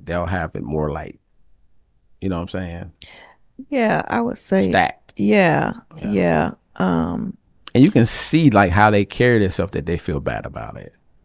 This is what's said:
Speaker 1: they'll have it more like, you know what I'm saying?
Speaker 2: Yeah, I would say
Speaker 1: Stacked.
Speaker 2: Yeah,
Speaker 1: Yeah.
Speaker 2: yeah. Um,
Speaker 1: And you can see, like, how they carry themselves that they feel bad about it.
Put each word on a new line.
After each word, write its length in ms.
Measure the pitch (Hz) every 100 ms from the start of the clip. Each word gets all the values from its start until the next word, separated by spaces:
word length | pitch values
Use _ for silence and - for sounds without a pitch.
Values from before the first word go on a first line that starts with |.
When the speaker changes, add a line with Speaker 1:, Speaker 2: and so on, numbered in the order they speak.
Speaker 1:
they'll 220 | - 87 85
have 240 | 90 80
it 80 | -
more 300 | 60 76 76
like, 260 | 76 - - _ _ _ _ _ _ _ _ _ _
you 80 | 95
know 80 | 85
what 60 | 87
I'm 60 | 92
saying? 320 | 87 85 90 - - - - _ _ - 269
Speaker 2:
Yeah, 320 | 277 214 - -
I 120 | -
would 160 | 233 -
say 320 | - 190 190
Speaker 1:
Stacked. 460 | 180 87 - _ -
Speaker 2:
Yeah, 560 | 202 214 175 143 - - - 160
Speaker 1:
Yeah. 80 | 208
Speaker 2:
yeah. 400 | 202 180 156 - - _ -
Um, 600 | 185 82 82 85 - - _ _ -
Speaker 1:
And 80 | 120
you 60 | 156
can 140 | 135
see, 460 | 117 - - 156 156
like, 200 | 104 98
how 200 | 90 107
they 140 | 104 101
carry 320 | - 123 117
themselves 340 | 95 - 90
that 140 | - 85
they 100 | 85
feel 240 | - 73
bad 240 | 65 55
about 320 | - - 55 -
it. 160 | - - _ _